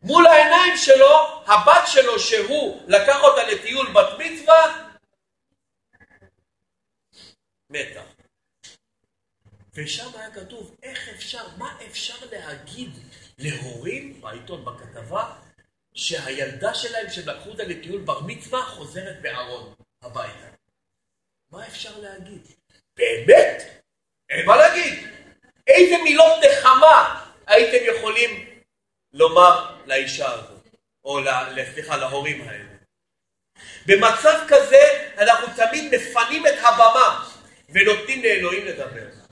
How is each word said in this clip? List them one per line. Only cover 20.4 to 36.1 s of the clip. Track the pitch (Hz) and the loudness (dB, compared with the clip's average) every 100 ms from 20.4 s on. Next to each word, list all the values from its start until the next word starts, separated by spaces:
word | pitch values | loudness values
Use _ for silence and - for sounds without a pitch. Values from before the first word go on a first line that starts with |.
| - _ _ _ _ _ _ _ _ _ _ | -20 _ _ _ _ _ _ _ _ _ _
מה | 170 220 | -20 -20
אפשר | - 220 214 | -20 -20 -20
להגיד? | 202 190 180 190 _ _ _ _ _ - | -20 -20 -20 -20 _ _ _ _ _ -8
באמת? | 117 117 - 508 - - - - _ _ _ _ _ | -6 -6 2 4 4 -4 -18 -20 _ _ _ _ _
אין | 151 175 | -8 0
מה | 233 | 4
להגיד. | 320 359 320 - - - _ _ _ _ - | 4 2 -8 -10 -18 -20 _ _ _ _ 0
איזה | 311 359 339 | 2 4 2
מילות | 330 294 320 320 | -2 2 4 4
נחמה | 294 277 - - 311 311 - - - _ - | 2 2 2 4 6 6 2 -6 -18 _ 0
הייתם | 214 226 247 | 2 2 -2
יכולים | 233 226 214 220 240 208 - - _ _ _ _ _ | -2 -6 -6 -4 -4 -6 -20 -20 _ _ _ _ _
לומר | 139 160 165 180 170 - - 135 | 0 2 6 6 4 -2 -18 -8
לאישה | 135 131 - 139 | -6 -6 -8 -10
הזאת, | 117 110 98 _ _ _ _ | -10 -16 -20 _ _ _ _
או | 139 143 | -10 -8
ל-, | 135 127 131 131 - | -6 -6 -8 -12 -12
סליחה, | 151 151 147 | -14 -10 -8
להורים | 131 139 147 147 117 | -6 -8 -8 -12 -14
האלה? | 104 101 _ _ _ _ _ _ _ _ _ - - - | -20 -20 _ _ _ _ _ _ _ _ _ -20 -20 -2
במצב | 202 226 220 302 311 - | 2 2 0 0 0 2
כזה | 277 - 269 294 277 - - | 2 6 6 6 2 -8 -4
אנחנו | 208 233 - - | 0 0 -2 -4
תמיד | 226 302 302 | -4 -4 -6
מפנים | 247 - | -6 -4